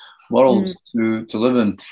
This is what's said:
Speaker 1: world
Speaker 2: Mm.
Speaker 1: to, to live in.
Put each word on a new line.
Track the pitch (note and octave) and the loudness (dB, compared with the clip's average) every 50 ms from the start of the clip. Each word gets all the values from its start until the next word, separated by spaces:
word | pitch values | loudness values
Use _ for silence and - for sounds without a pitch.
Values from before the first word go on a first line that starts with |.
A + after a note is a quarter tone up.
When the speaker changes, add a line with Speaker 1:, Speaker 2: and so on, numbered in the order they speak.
| - - - _ _ - | -20 -20 -20 _ _ -4
Speaker 1:
world | - A#2+ C3 C3 - - F#2+ | 0 2 4 4 4 2 0
Speaker 2:
Mm. | F#2 - - _ _ - | -2 -6 -10 _ _ -4
Speaker 1:
to, | A#2 A2+ A2+ A2 A2 A2+ | -2 0 0 0 -2 -4
to | - - | -6 -4
live | G#2+ A2+ B2+ B2+ | -2 0 2 2
in. | B2 A2 G2+ F#2 - - - | 2 0 0 -2 -6 -10 -20